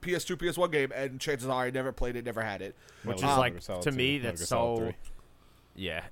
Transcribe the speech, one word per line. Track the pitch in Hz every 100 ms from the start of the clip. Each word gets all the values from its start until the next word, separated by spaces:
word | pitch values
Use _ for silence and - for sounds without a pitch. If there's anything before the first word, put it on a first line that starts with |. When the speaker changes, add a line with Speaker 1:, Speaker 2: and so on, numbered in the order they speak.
Speaker 1:
P | 180 170
S | -
two, | 170
P | 175
S | 165
one | 175
game, | 151 131 127
and | 135 127
chances | 156 139 131
are | 127 127
I |
never | 131 131
played | - 123 120
it, | 120
never | 113
had | 110 98
it. | 98 - - -
Speaker 2:
Which | 113 95
Speaker 3:
Metal | 135
Speaker 2:
is, | 135
Speaker 3:
Gear |
Speaker 2:
like, | 123 87
Speaker 3:
Solid | - 92
Speaker 2:
to | 143
Speaker 3:
two, | 131
Speaker 2:
me, | 127 143
Speaker 3:
Metal | 117
Speaker 2:
that's | 82
Speaker 3:
Gear | 87
Solid | 117 117 117
Speaker 2:
so | 113
Speaker 3:
three. | - - - - - - - - -
Speaker 2:
Yeah, | 90 80 -